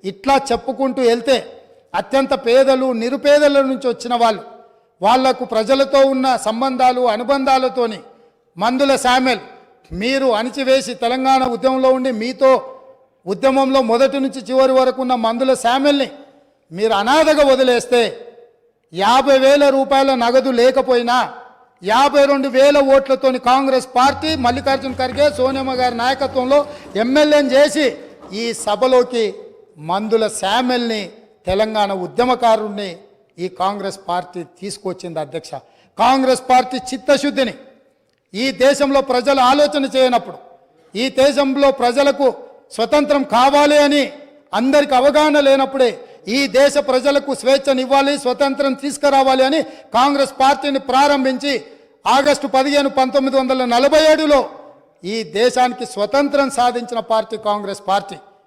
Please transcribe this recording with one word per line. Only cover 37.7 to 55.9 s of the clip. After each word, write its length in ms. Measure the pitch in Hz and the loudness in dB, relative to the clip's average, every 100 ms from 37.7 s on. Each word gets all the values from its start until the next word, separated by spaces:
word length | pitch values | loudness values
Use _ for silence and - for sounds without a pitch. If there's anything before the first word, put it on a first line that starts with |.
| _ _ _ _ _ _ | _ _ _ _ _ _
ఈ 120 | 190 262 | -6 -6
దేశంలో 500 | 208 254 277 277 277 | 0 2 2 0 0
ప్రజలు 400 | 269 247 247 277 | 0 -2 0 2
ఆలోచన 440 | 247 277 294 294 269 | 2 4 2 0 -4
చేయనప్పుడు, 520 | 262 254 240 - - - - _ _ _ 196 | 0 2 0 -4 -18 -20 -20 _ _ _ -6
ఈ 100 | 262 | -4
దేశంలో 580 | 262 277 277 277 269 277 | 0 0 2 -2 2 0
ప్రజలకు 560 | 269 247 240 285 277 269 - - - _ | 2 -2 2 0 2 -2 -2 -18 -20 _
స్వతంత్రం 520 | - 226 294 285 285 | -6 0 0 2 -2
కావాలి 540 | 269 220 269 285 294 294 | 0 2 2 4 4 4
అని 260 | 285 285 247 - - _ _ | 4 2 -2 -8 -20 _ _
అందరికి 400 | 196 254 294 285 254 | -4 2 2 2 2
అవగాహన 420 | 277 285 302 294 | 4 4 2 2
లేనప్పుడే 520 | 277 269 269 269 247 196 - - - | 4 2 0 0 0 -2 -18 -18 -6
ఈ 120 | 247 277 | -2 0
దేశ 280 | 247 277 285 | 2 2 2
ప్రజలకు 540 | 285 254 269 277 277 | 0 0 0 -2 -2
స్వేచ్ఛనివ్వాలి, 800 | 262 240 277 277 262 254 269 277 285 | -4 0 0 0 -2 0 2 2 -2
స్వతంత్రం 540 | 247 254 277 269 277 | -4 -2 -2 0 -2
తీసుకురావాలి 720 | 269 277 - 285 269 269 262 | -2 -6 -2 0 2 2 2
అని 160 | 262 311 - - - | 2 0 -4 -12 -4
కాంగ్రెస్ 400 | 226 269 277 262 - | 0 0 0 -2 0
పార్టీని 400 | 262 285 285 269 | 0 2 -2 -6
ప్రారంభించి 760 | 269 254 285 285 262 254 285 262 - - _ _ - | -2 2 2 2 0 -2 -4 -6 -8 -20 _ _ 0
ఆగస్టు 420 | 254 277 285 269 | 2 2 0 0
పదిహేను 420 | 262 269 285 277 | 0 2 0 0
పంతొమ్మిది 460 | 269 262 277 262 262 | 0 0 0 0 -2
వందల 280 | 262 262 247 | 0 -2 0
నలభై 360 | 240 277 302 | 0 2 4
ఏడులో 380 | 311 311 311 277 - - - - _ _ | 4 2 2 0 0 -12 -20 -20 _ _
ఈ 120 | 175 226 185 | -10 -8 -6
దేశానికి 520 | 190 247 240 247 247 | 0 0 2 -2 -2
స్వతంత్రం 600 | 233 | -12